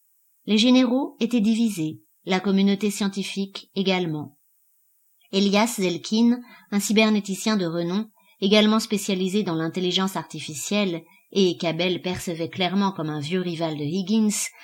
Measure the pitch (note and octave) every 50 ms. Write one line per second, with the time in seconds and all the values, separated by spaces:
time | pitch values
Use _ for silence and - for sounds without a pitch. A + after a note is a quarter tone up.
0 | _ _ _ _ _ _ _ _ _ - G#3 G#3+ A3+ B3+ B3 B3+ B3+ A3+ B3 C4
1 | C#4+ - - _ A#3 A#3 A#3 A#3+ G3+ A3+ A3+ A3 A#3 A3 G3 F3 D#3 D#3 D#3 -
2 | _ _ _ _ _ E3+ F#3 F#3 F#3 G3+ G3 G3 G3 G3 G3 G3 G#3+ G#3 G3+ -
3 | G#3 G3 G3 G3 F#3 - - G3 G3 G3 - - - _ _ G3 F#3+ F#3+ F#3 F3+
4 | F3+ E3 D3+ D3+ D3 - - _ _ _ _ _ _ _ _ _ _ _ _ _
5 | _ _ _ _ _ _ - G3 G3+ G3+ F#3+ G3+ A3+ A#3 - G#3 F#3 F3+ E3+ D#3+
6 | - - G#3+ A3 A#3 A#3+ B3 A#3+ - - - - - _ G#3 G3+ G3+ - G#3 A3
7 | A3 G#3+ G#3+ G#3 G3+ G3 F#3+ - - A3 A3 G3 F3+ E3 E3 E3+ E3+ E3+ F3+ G#3+
8 | A3+ - _ _ _ _ _ _ F#3+ G3 G#3 G#3+ G#3 G#3+ A3 A3 G#3+ - A3 G3+
9 | - - G3 F#3 F#3+ F#3 F#3 G#3+ G3 F3 E3 D#3+ D#3+ E3 D#3+ F#3+ F#3 F3+ E3+ F#3+
10 | F#3+ G3 - - - - - D3+ - - D3+ C3+ - - - G#3 G#3 F#3+ E3 D#3+
11 | - _ _ _ _ _ - G3 F#3+ F3+ E3 - F3+ E3 D#3+ D#3+ F3 F#3 F3 C3+
12 | - F3+ F3 - - F#3 E3 D#3+ E3 C#3+ - - F#3 F3 F#3 G3+ G3+ F#3+ G3 -
13 | D#3 D#3 D3+ D3+ C#3+ D#3 F#3 F#3 F3+ F3+ E3 D#3 E3+ D#3+ D#3 D3 D3 C#3+ E3+ G3
14 | F#3 F3+ A3 A3+ G#3+ G#3+ G#3 - - - - -